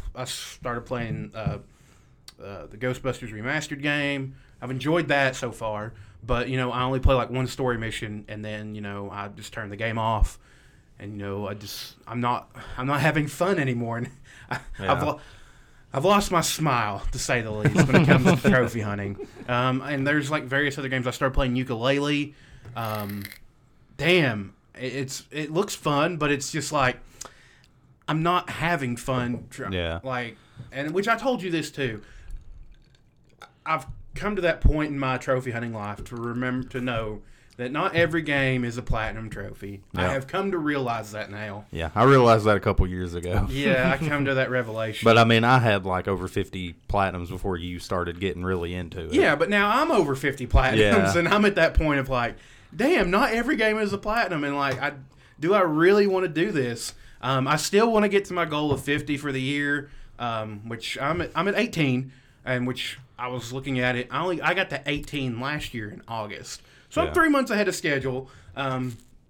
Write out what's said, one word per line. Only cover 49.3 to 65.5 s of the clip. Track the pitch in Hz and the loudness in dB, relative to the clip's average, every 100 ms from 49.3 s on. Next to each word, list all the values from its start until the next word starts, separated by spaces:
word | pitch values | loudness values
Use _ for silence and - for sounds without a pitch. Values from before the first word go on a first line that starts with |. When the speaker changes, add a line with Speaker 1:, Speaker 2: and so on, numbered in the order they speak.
| 147 | 4
Speaker 1:
but | 170 | 2
now | 208 208 240 | 2 4 2
I'm | 320 | 4
over | 247 151 135 | 2 2 0
fifty | 147 - 120 | -2 -2 2
platinums, | 143 131 117 | 4 4 6
Speaker 2:
Yeah. | 104 104 95 165 | 6 6 4 2
Speaker 1:
and | 247 | 4
I'm | 208 208 | 4 4
at | 196 | 4
that | 165 - | 4 4
point | 156 143 | 2 0
of, | 135 | 0
like, | 127 120 - - - - 151 | -2 -2 -6 -18 -20 -20 0
damn, | 254 349 175 | 2 4 4
not | 190 254 | 4 2
every | 226 233 214 | 2 0 2
game | 220 214 | 2 2
is | 208 | 0
a | 196 | -2
platinum, | 208 226 196 160 | -2 0 0 0
and, | 143 143 | -2 0
like, | 139 127 | 0 0
I, | 143 139 131 - - - | -4 -6 -18 -20 -20 -6
do | 156 | 2
I | 208 | 4
really | 180 151 170 208 202 | 4 6 6 8 6
wanna | 190 185 | 4 0
do | 151 170 | 0 0
this? | 151 123 113 - - - - | 0 -2 -4 -8 -12 -20 -8
Um, | 123 135 135 | -2 0 2
I | 151 | 0
still | - 202 233 | 4 4 6
wanna | 220 208 | 4 4
get | 196 196 | 2 2
to | |
my | 180 160 | -2 0
goal | 147 151 | 0 0
of | 131 | 0
fifty | 139 143 139 139 | 0 -2 0 -4
for | 147 | -2
the | 131 | -2
year, | 131 143 147 143 143 - - - | -2 0 0 -2 -4 -16 -20 -8
um, | 120 113 107 104 110 | -4 -4 -6 -10 -10
which | 117 - - | -10 -8 -4
I'm | 139 170 | -2 -2
at, | 165 156 | -2 0
I'm | 190 | 0
at | 196 | 0
eighteen, | 233 - 143 127 131 - - _ | 0 2 2 2 -2 -12 -20 _
and | - 127 123 | -4 -2 -2
which | 123 - - - - | -4 -8 -10 -18 -10
I | 123 | -8
was | 127 113 | -6 -8
looking | 131 139 131 | -8 -4 0
at | 123 123 | 0 0
it. | 123 | -2
I | 131 | -2
only, | 175 170 | -2 0
I | 151 180 | 0 0
got | 185 | -2
to | 143 - | -4 -4
eighteen | 147 151 147 131 117 | -4 -4 -4 -4 -4
last | 135 | -4